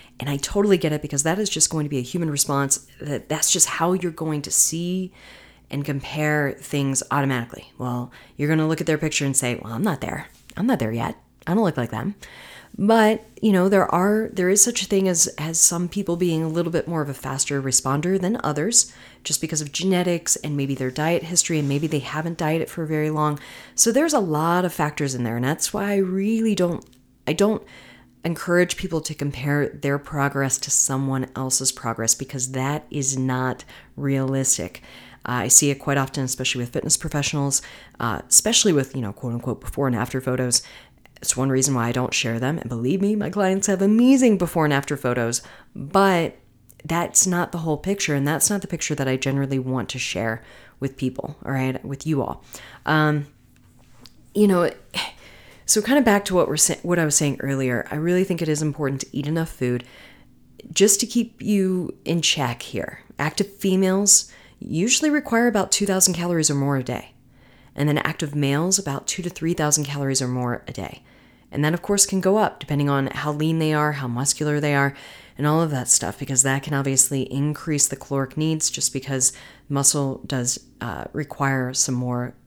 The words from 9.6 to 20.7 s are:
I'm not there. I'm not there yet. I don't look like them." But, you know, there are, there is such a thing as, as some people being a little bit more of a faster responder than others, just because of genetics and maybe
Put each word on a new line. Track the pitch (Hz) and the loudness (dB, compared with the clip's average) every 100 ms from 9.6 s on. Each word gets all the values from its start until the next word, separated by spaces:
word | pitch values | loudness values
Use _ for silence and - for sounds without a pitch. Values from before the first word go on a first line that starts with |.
| 104 | -6
I'm | 113 | -2
not | 214 147 | -2 -2
there. | - - - - - - | -4 -8 -10 -18 -12 -2
I'm | 226 | 0
not | 247 | 0
there | 110 | 0
yet. | 117 113 - _ _ - | -2 -4 -6 _ _ -2
I | |
don't | 190 | 2
look | 196 135 | 2 0
like | 117 | -4
them." | 110 151 208 - - - - - - | -4 -6 -8 -14 -20 -20 -20 -14 -2
But, | 202 226 214 220 - - | 4 6 6 2 -4 0
you | 220 | 4
know, | 190 185 | 6 6
there | 196 - | 4 4
are, | 175 196 214 220 | 4 4 2 0
there | - 180 | 0 2
is | 202 | 4
such | 240 - | 2 0
a | 190 | 0
thing | 196 190 | 2 2
as, | 170 - - | 2 0 -2
as | 156 165 | -4 2
some | - 170 175 | 2 2 -2
people | 202 180 170 | -2 -2 0
being | 180 160 | 0 0
a | 160 | 0
little | 160 170 | -2 0
bit | 165 - | -2 -2
more | 165 | -2
of | 143 | -4
a | |
faster | 131 139 135 - 139 | -6 -6 -4 -2 -2
responder | 135 - 131 143 175 190 | 0 0 0 0 2 0
than | 180 233 | 0 -2
others, | - 147 175 233 - - - - | -2 0 2 2 2 -4 -20 -14
just | - 156 | -6 -4
because | 156 156 | -2 -4
of | 147 | -4
genetics | - 185 180 180 170 170 - | -2 2 2 2 0 0 -2
and | 151 143 | -2 -2
maybe | 139 | -2